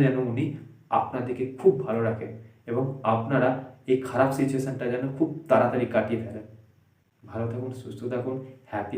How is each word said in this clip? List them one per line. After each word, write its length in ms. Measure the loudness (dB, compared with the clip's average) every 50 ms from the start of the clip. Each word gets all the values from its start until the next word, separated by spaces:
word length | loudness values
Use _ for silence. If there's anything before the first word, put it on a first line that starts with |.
| 4
যেন 120 | 4 4 2 0 0
উনি 140 | 0 0 0 -2 -2 -6 -12 -16 -20 -20 _ _ 0 2
আপনাদেরকে 460 | 2 0 -4 -6 -4 -4 -4 -4 -4 -6 -6 4
খুব 140 | 6 6 6 6 0
ভালো 160 | -2 0 2 2
রাখেন 240 | 0 0 -2 -6 -10 -10 -14 -16 -20 -20 _ _ -4
এবং 120 | -2 0 0 -2 -4 -2 0 2 2
আপনারা 360 | 2 2 2 2 4 4 2 2 0 -6 -12 -16 -12 _ 2
এই 60 | 2 2 2
খারাপ 220 | 0 2 2 2 2 2
সিচুয়েশনটা 480 | 2 0 2 2 0 -2 -2 -4 -4 -2 -2 -2
যেন 100 | -2 -2 -4 0
খুব 120 | 0 -2 -2 -2 -6 2 4
তাড়াতাড়ি 360 | 4 6 6 4 2 0 0 2 2
কাটিয়ে 300 | 0 0 0 -2 -4 -4
ফেলেন। 220 | -6 -10 -12 -14 -14 -20 -20 -20 _ _ _ _ _ _ _ _ _ _ _ -20
ভালো 220 | -10 -6 -4 -4 -4
থাকুন, 200 | -4 -4 -6 -8 -8 -10
সুস্থ 200 | -12 -12 -12 -10 -8 -6 -4
থাকুন, 220 | -4 -4 -4 -6 -6 -8 -12 -16 -20 -14 -8
হ্যাপি 260 | -6 -6 -6 -4 -6